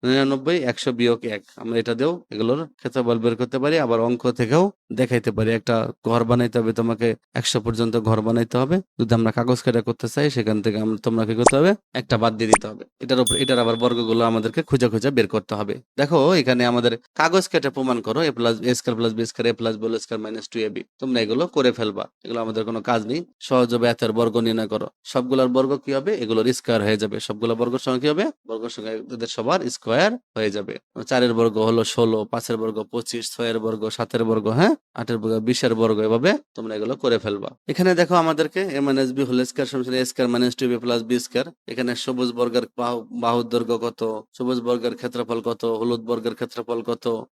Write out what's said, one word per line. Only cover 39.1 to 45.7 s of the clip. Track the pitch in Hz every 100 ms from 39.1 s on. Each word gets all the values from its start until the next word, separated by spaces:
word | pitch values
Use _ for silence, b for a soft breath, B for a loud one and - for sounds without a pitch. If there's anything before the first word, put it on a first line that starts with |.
b | 131
whole | 135 127
square | 127 -
সমান | 131 135
সমান | 123
এ | 127
স্কয়ার | 127 - 123
মাইনাস | 120 123 120
টু |
এ | 127
বি | 120
প্লাস | 120 120
বি | 113 123
স্কয়ার। | 123 123 135 - -
এখানে | 117 123 123
সবুজ | - 127 123
বর্গের | 120 120 117 117 -
বাহু, | 120 120 110
বাহুর | 120 117 120
দৈর্ঘ্য | 120 120 113 117
কত, | 117 113 117 110 107 -
সবুজ | 123 127
বর্গের | 117 123 120
ক্ষেত্রফল | 113 123 123 113 117
কত, | 113 117
হলুদ | 117